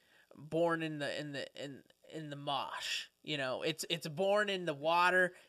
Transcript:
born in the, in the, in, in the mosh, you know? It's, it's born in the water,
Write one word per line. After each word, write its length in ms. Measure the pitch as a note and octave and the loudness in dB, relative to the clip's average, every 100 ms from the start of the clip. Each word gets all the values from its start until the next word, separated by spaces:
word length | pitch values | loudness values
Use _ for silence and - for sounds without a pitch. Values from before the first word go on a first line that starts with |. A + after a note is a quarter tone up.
| _ _ _ - | _ _ _ -20
born 460 | D3+ D#3+ E3+ E3 | -4 2 2 2
in 160 | D#3+ D3+ | -2 -2
the, 200 | C#3+ D#2 | -4 -4
in 120 | D3+ | -6
the, 140 | C#3 - - | -8 -10 -10
in, 200 | C#3 B2 - _ - | -12 -12 -18 _ -14
in 160 | D#3 D3+ | -12 -10
the 60 | C#3+ | -8
mosh, 680 | C#3+ C#3 A2+ - - - - _ | -4 -2 -2 -6 -6 -6 -8 _
you 140 | - D3 | -6 -2
know? 260 | C3 A2+ | -2 0
It's, 220 | D3+ D#3 - | -2 -2 -4
it's 160 | E3 E3 | -4 -4
born 400 | D3 F#3+ G#3 G#3 | -2 2 4 2
in 160 | F#3+ E3+ | 0 -2
the 80 | |
water, 580 | C#3+ D#3 E3+ F3+ F3+ F3+ - | -2 2 6 6 6 4 2